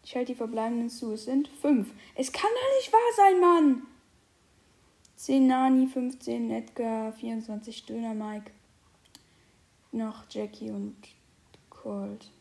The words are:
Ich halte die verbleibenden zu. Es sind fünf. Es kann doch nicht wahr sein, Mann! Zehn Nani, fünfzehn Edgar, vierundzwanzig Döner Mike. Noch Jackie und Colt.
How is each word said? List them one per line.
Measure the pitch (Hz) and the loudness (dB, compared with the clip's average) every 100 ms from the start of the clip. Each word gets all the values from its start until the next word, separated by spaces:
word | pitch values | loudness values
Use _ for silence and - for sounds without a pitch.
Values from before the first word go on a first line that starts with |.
Ich | - 254 | -8 -6
halte | 254 | -6
die | 247 | -6
verbleibenden | 226 220 226 233 233 | -6 -4 -4 -4 -4
zu. | - 233 | -6 -8
Es | 214 | -8
sind | - 269 294 | -2 -2 -2
fünf. | - 285 262 196 - - | -2 2 2 0 -10 -16
Es | - 262 | -6 -6
kann | - 403 | -2 -2
doch | 480 523 539 | 0 2 0
nicht | 508 | 4
wahr | 453 480 466 | 4 4 6
sein, | 392 370 | 6 8
Mann! | 349 339 302 254 - _ _ _ _ _ _ _ _ _ _ _ _ _ | 6 6 4 2 -4 _ _ _ _ _ _ _ _ _ _ _ _ _
Zehn | - 269 262 | 0 4 4
Nani, | 254 262 262 262 | 4 4 4 2
fünfzehn | 262 247 254 - 233 226 | -2 -6 -8 -8 -4 -4
Edgar, | 226 226 - 226 220 220 | -6 -8 -6 -4 -4 -6
vierundzwanzig | 220 226 226 226 214 233 226 - | -10 -8 -8 -8 -12 -12 -18 -12
Döner | 226 233 | -8 -6
Mike. | 214 214 214 208 _ _ _ _ _ _ - _ _ _ _ _ _ _ | -8 -8 -10 -14 _ _ _ _ _ _ -20 _ _ _ _ _ _ _
Noch | 226 220 214 - | -8 -8 -10 -14
Jackie | 214 208 - 220 | -10 -10 -10 -12
und | 208 202 - - _ _ _ _ _ _ | -10 -10 -14 -20 _ _ _ _ _ _
Colt. | - - 202 196 214 - _ | -16 -10 -10 -10 -14 -20 _